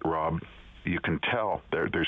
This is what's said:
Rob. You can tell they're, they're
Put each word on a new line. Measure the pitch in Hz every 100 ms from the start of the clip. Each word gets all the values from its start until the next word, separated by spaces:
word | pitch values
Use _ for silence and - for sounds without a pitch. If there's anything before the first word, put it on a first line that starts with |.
Rob. | 80 80 78 80 - - - -
You | - 87
can | - 82 -
tell | 123 107 87 -
they're, | 78 80
they're | -